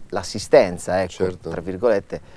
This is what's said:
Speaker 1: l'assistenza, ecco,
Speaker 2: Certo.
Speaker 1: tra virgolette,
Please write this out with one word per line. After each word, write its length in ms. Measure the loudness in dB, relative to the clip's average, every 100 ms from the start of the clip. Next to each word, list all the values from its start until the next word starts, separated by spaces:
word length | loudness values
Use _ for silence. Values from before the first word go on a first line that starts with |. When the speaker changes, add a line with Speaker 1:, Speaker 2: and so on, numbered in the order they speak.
| -8
Speaker 1:
l'assistenza, 920 | -6 -6 -8 4 6 6 0 -2 -2
ecco, 100 | -2
Speaker 2:
Certo. 380 | -2 -4 -4 -8
Speaker 1:
tra 120 | -8
virgolette, 580 | -6 0 2 2 -2 -10 -12